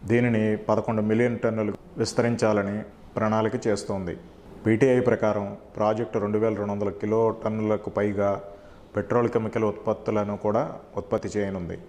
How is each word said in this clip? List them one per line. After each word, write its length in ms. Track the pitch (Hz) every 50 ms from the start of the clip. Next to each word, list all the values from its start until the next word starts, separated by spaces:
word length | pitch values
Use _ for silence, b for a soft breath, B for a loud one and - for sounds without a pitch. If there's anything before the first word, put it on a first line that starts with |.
| - 101
దీనిని 340 | 113 120 123 120 117 110 107 107 107 107 - -
పదకొండు 340 | 110 110 107 - 113 110 107 107
మిలియన్ 280 | 110 113 120 123 117 107
టన్నులకు 360 | - 117 110 110 107 104 98 - - - - -
విస్తరించాలని 760 | 117 - - - 117 117 120 110 120 110 104 101 98 101 101 107 - - - - - - -
ప్రణాళిక 400 | 104 110 107 110 110 110 107 95 95 -
చేస్తోంది. 480 | 117 104 101 - - 101 95 92 85 85 - - - - - - - - - -
పీటీఐ 320 | 107 113 110 135 131 127 123 117 123
ప్రకారం 380 | 110 - 113 107 104 104 98 101 - - - - -
ప్రాజెక్టు 460 | - 107 107 110 110 117 - - 110 101
రెండు 140 | 104 107 107
వేల 120 | 110 113 110 98
రెండు 120 | 104 104 101
వందల 160 | 101 104 101 90 -
కిలో 200 | - 104 107 113 113 110 107 -
టన్నులకు 480 | - 110 110 110 107 107 107 101 - 101 - 101
పైగా 320 | 104 104 101 101 101 101 98 95 - - B B B B B B B B -
పెట్రోల్ 340 | 104 98 101 110 120 120 113 -
కెమికల్ 320 | 117 110 107 - 117 110 104
ఉత్పత్తులను 680 | 101 - - 110 107 - - - 110 104 104 101 104 101 -
కూడా 180 | 104 104 117 147 - - - - - - 127
ఉత్పత్తి 300 | - - 113 107 - 98 -
చేయనుంది. 420 | 104 101 98 98 95 87 82 90 85 -